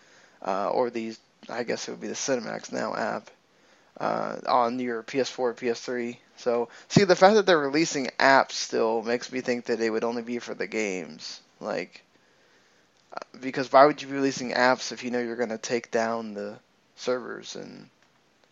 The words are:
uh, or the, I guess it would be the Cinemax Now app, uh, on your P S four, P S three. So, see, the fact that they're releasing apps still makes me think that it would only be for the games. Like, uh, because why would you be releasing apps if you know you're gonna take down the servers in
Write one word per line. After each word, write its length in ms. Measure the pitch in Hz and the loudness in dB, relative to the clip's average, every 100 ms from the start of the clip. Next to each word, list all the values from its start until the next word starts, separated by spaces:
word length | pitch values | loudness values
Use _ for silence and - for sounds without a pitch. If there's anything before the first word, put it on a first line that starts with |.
| _ - _ - | _ -20 _ -10
uh, 240 | - 95 98 | -6 -4 -2
or 200 | 120 120 | -2 -2
the, 260 | 117 113 113 _ _ - | -4 -8 -12 _ _ -12
I 140 | 120 | -8
guess 260 | 117 117 - | -6 -6 -8
it 40 | |
would 80 | 120 | -10
be 80 | 110 | -10
the 60 | |
Cinemax 580 | 110 - 127 110 107 - | -6 -4 -4 -4 -10 -8
Now 220 | 123 110 113 | -6 -6 -4
app, 340 | 110 113 - - _ _ _ _ _ - | -4 -6 -10 -20 _ _ _ _ _ -8
uh, 380 | 107 - 53 - - | -4 -2 -4 -6 0
on 320 | 123 117 127 | 0 0 -2
your 220 | 123 113 | -6 -6
P 180 | - 139 | -4 -4
S 80 | 123 | -2
four, 240 | - 127 | -2 -4
P 140 | 113 123 | -2 -4
S 120 | 113 | -4
three. 380 | - 123 120 120 _ - | -6 -6 -6 -10 _ -8
So, 320 | - 120 117 - - | -2 -2 -2 -10 4
see, 160 | - | 6
the 100 | 196 | 8
fact 200 | 175 190 | 8 8
that 120 | 220 185 | 8 6
they're 120 | 165 | 4
releasing 480 | 139 147 165 151 127 - | 4 2 0 -2 -4 2
apps 340 | 135 135 - | 6 6 6
still 500 | - - 123 113 113 | -2 -4 0 0 0
makes 280 | 107 120 - | -2 -4 -4
me 120 | 127 | -6
think 240 | 123 123 120 | -4 -4 -2
that 140 | 113 | -2
it 100 | 113 | 0
would 120 | 110 | 0
only 200 | 117 120 | -2 -4
be 180 | 117 120 | -6 -8
for 140 | - | -8
the 120 | - 95 | -8 -6
games. 760 | 110 104 92 78 78 - - _ - | -4 -2 -4 -8 -12 -16 -16 _ -12
Like, 420 | 101 101 95 - _ _ _ _ _ _ _ _ _ _ _ | -8 -6 -8 -14 _ _ _ _ _ _ _ _ _ _ _
uh, 80 | - - - | -16 -16 -12
because 300 | 131 139 123 | -8 -6 6
why 140 | 135 | 10
would 180 | 147 147 | 10 6
you 60 | 135 | -4
be 60 | |
releasing 380 | 139 135 131 120 | -2 0 -2 -2
apps 380 | - 127 127 - | 2 4 2 -2
if 140 | 113 | -8
you 60 | 127 | -4
know 80 | 123 | -4
you're 160 | 120 117 | -4 -4
gonna 220 | 113 110 | -4 -6
take 320 | - 120 - | -4 -4 -2
down 420 | 113 113 113 110 | -2 0 -2 -6
the 240 | 101 104 117 _ _ _ - | -10 -10 -12 _ _ _ -10
servers 580 | - 127 110 110 107 | -4 -4 -6 -12 -12
in 340 | - 95 98 101 _ _ _ _ _ _ | -14 -14 -18 -20 _ _ _ _ _ _